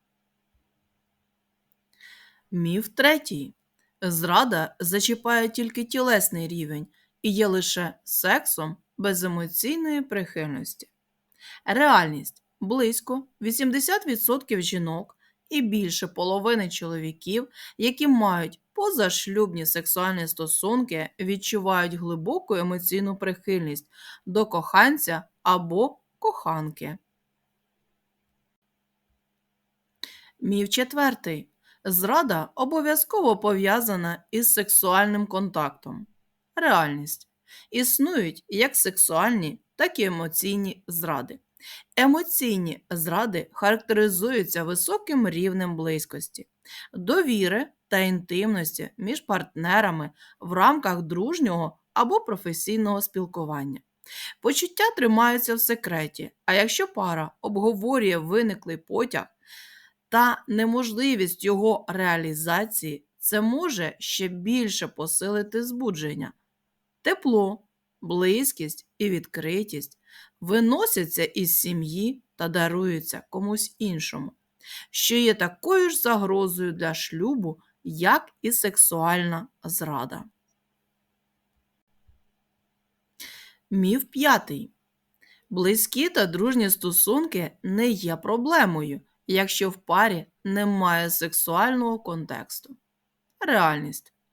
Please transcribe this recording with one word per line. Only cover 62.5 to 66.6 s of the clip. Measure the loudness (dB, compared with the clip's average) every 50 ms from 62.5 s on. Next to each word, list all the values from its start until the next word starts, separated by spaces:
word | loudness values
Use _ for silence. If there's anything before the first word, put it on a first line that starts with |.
| 0 0 0 -2 -4 -6 -6 -6 -10 -10 _ _ _ -6
це | -4 0 0 2
може | 2 2 0 0 -2 -2 -2 -2 -4 -4 -6 -8
ще | -8 -6 -6 -4 -4 -4
більше | -6 -6 -2 0 0 0 0 0 -2 -4 -6 -6
посилити | -8 -8 -4 -2 -2 -2 -2 -2 -2 -2 -2 -2 -4 -4 -4
збудження. | -4 -6 -4 -4 -4 -4 -4 -4 -6 -6 -6 -8 -10 -12 _ _ _ _ _